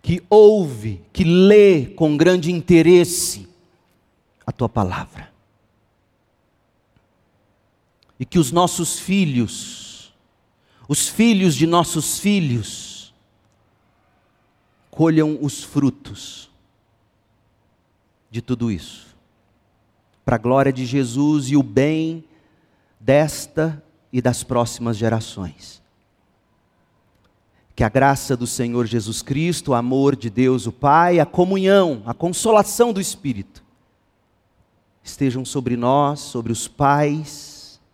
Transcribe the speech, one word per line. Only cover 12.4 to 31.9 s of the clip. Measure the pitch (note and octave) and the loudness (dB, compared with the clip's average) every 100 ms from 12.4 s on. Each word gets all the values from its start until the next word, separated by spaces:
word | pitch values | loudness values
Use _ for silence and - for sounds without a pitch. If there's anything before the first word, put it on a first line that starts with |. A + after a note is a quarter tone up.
| D#3 A#2+ G#2 - - - - _ _ _ _ _ _ _ _ _ _ _ _ _ _ _ _ _ _ | 0 -4 -6 -14 -18 -20 -20 _ _ _ _ _ _ _ _ _ _ _ _ _ _ _ _ _ _
colham | - E3 D#3+ D#3 D3+ | 0 2 2 0 -2
os | C#3+ - | -6 -8
frutos | - D3 C3+ - - G2 - - - _ _ _ _ _ _ _ _ _ _ _ _ _ _ _ _ _ _ | -6 0 0 -2 -18 -18 -18 -20 -20 _ _ _ _ _ _ _ _ _ _ _ _ _ _ _ _ _ _
de | A2 | -14
tudo | - B2 A#2 | -6 -4 -4
isso, | F#2+ - - - _ _ _ _ _ _ _ _ _ _ _ | -6 -10 -20 -20 _ _ _ _ _ _ _ _ _ _ _
pra | - A#2 | -4 -2
glória | A#2 C3 C#3 | 0 2 2
de | B2+ | -2
Jesus | B2+ C#3 B2+ A#2+ D3 D3+ B2+ | -4 -4 -4 -2 0 0 0
e | C#3+ | 0
o | |
bem | B2+ G#2+ C#3+ D#3 D#3+ E3 D#3 _ _ _ _ _ _ _ | 2 0 0 -2 -6 -8 -16 _ _ _ _ _ _ _
desta | A2 C#3+ D3+ - - - D#3+ D3 _ _ _ | 0 2 2 -4 -10 -4 -4 -6 _ _ _
e | B2 | -4
das | B2 B2 | -2 -4
próximas | - A#2+ A#2 - A#2 G#2+ | -4 -2 -2 -4 -6 -2
gerações. | A2+ A2+ A2 - F2 - - - _ _ _ _ _ _ _ _ _ _ _ _ _ _ _ _ _ _ _ | -2 -2 -6 -12 -12 -12 -20 -20 _ _ _ _ _ _ _ _ _ _ _ _ _ _ _ _ _ _ _
Que | - | -4
a | A2+ | -2
graça | C3 C3+ C3+ - B2+ | 2 2 0 -4 -6
do | A#2+ | -6
Senhor | - A#2+ A#2+ A#2 | -6 -4 -2 -2
Jesus | A#2 G#2 A2 | -4 -4 -10
Cristo, | - C#3 E3 E3+ - | -6 -4 -4 -4 -2
o | |
amor | B2 A#2+ C3 C#3 | -2 0 0 0
de | C3+ A#2 | 0 -6
Deus, | G#2 B2+ B2+ G#2+ | 0 0 0 -4
o | |
Pai, | - C#3+ D3+ F3 F3 | -4 2 4 4 2
a | D3 | 0
comunhão, | - F3 G3 F#3+ G3 F3+ | 0 0 0 2 4 2